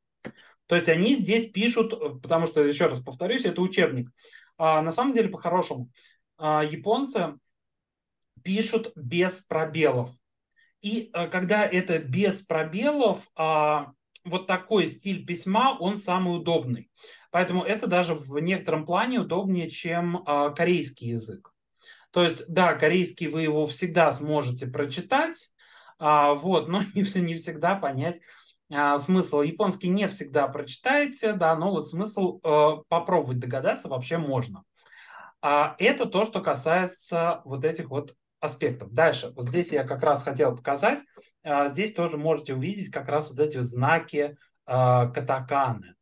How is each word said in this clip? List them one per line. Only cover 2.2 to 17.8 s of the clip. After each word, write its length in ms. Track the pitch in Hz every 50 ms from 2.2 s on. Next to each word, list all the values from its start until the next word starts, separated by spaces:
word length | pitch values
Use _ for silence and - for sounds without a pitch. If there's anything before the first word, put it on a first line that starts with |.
потому 260 | - - 165 165 165
что, 140 | - - 151 147
еще 240 | 143 147 - 170 139
раз 100 | 127 -
повторюсь, 440 | - 135 - - 175 208 254 262 -
это 160 | 180 - 175
учебник. 480 | 185 185 - 190 165 - 131 123 123 - _ _ - - - - - _ _
А, 240 | - 160 160 156 156 160
на 80 | 165 160
самом 200 | 247 254 277 240
деле, 160 | 226 196 -
по-хорошему, 600 | - - - 165 175 180 - - 143 127 123 - _ _ - - _ _ _ _ _
а, 260 | - 156 151 151 151 151
японцы 720 | 151 151 131 143 202 233 269 277 254 - 202 170 151 143 - _ _ _ _ _ _ _ _ _ _ _ _ _ _ _ _ _ _ _ _ -
пишут 480 | 180 190 220 220 - 226 220 - - -
без 440 | 160 131 117 175 175 190 180 - -
пробелов. 720 | - - 160 156 160 151 151 160 151 135 123 123 123 - - _ _ _ _ _ _ _ _ _ _ _ _ _
И, 280 | - 208 226 233 220 - -
э, 140 | 170 175
когда 380 | - 185 180 185 175 208 208 202
это 340 | - 180 180 180 - 165 160
без 420 | 151 127 131 185 208 196 196 -
пробелов, 880 | - - 160 156 160 160 170 214 254 294 294 285 240 202 - - - - _
а, 560 | - 160 160 156 151 151 151 151 147 139 - - _ _ _ - - -
вот 200 | 180 175 185 -
такой 400 | - 180 180 - - 220 190 160 -
стиль 360 | - - - 196 190 - -
письма, 520 | - 175 - - 190 202 226 254 269 254 -
он 180 | 170 196 208
самый 400 | 208 - 180 180 185 180 175 170
удобный. 540 | 160 - 170 165 151 127 123 117 110 - _ _ _ - - - - _ _
Поэтому 320 | - 175 180 180 180 180 -
это 240 | 196 220 214